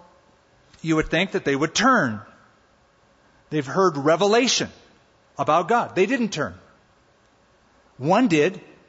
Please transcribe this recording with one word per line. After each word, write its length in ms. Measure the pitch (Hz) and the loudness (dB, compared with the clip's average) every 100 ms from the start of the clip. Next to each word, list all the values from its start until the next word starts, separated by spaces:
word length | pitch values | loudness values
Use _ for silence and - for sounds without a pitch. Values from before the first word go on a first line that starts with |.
| - _ _ _ _ _ _ - | -20 _ _ _ _ _ _ -8
you 160 | 160 156 | -2 0
would 140 | - | 0
think 220 | 165 196 | -2 -2
that 120 | 190 | -2
they 100 | 147 | -2
would 200 | 135 156 | -2 -2
turn. 480 | - 240 240 131 107 - - _ _ _ _ _ _ _ _ _ _ _ | 0 2 2 0 -4 -12 -20 _ _ _ _ _ _ _ _ _ _ _
They've 160 | 151 131 | -6 -4
heard 320 | 175 190 143 | 0 0 2
revelation 720 | 143 165 202 226 254 - 139 - - _ _ _ _ - | 2 2 4 2 2 0 -4 -10 -20 _ _ _ _ -6
about 320 | 139 160 170 | 0 0 2
God. 260 | 233 127 | 0 0
They 120 | 170 196 | 0 0
didn't 240 | 254 220 | 0 -2
turn. 240 | 156 120 92 - _ _ _ _ _ _ _ _ _ _ _ _ - | -4 -8 -10 -20 _ _ _ _ _ _ _ _ _ _ _ _ -8
One 300 | 139 202 254 | 0 2 4
did. 300 | 156 139 - - - | 4 2 -2 -14 -20